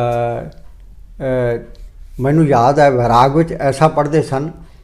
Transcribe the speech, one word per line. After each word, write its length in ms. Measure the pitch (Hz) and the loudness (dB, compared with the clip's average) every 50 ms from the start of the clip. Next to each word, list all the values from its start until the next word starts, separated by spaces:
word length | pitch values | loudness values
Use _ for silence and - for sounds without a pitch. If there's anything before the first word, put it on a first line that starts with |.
| 120 120 120 120 120 117 117 117 - 156 - - - - - - - - - - - - - - | -2 -2 -2 -2 -4 -4 -6 -8 -10 -14 -18 -20 -20 -20 -20 -20 -20 -20 -20 -20 -20 -20 -14 -10
ਅ, 400 | 143 131 131 127 123 120 117 117 156 - - - - - - - - - - - | -6 -4 -2 -2 -2 -2 -4 -6 -8 -14 -18 -18 -20 -20 -18 -20 -20 -16 -10 -4
ਮੈਨੂੰ 260 | 123 139 147 165 160 | -2 0 2 2 2
ਯਾਦ 340 | 139 139 117 117 131 143 151 | 4 4 4 4 4 4 4
ਹੈ, 100 | 147 143 | 4 4
ਵੈਰਾਗ 460 | 131 120 117 113 113 120 127 139 139 | 4 2 0 2 4 4 4 4 2
ਵਿੱਚ 180 | 160 165 165 - | 0 0 -2 -4
ਐਸਾ 340 | - - 139 131 - 156 | -4 -2 -4 0 2 0
ਪੜ੍ਹਦੇ 340 | 160 156 151 147 147 156 156 | 2 2 0 -2 0 0 -2
ਸਨ, 300 | 147 - 135 135 143 160 - - - - - - | 0 0 -4 -6 -6 -8 -12 -14 -20 -20 -20 -20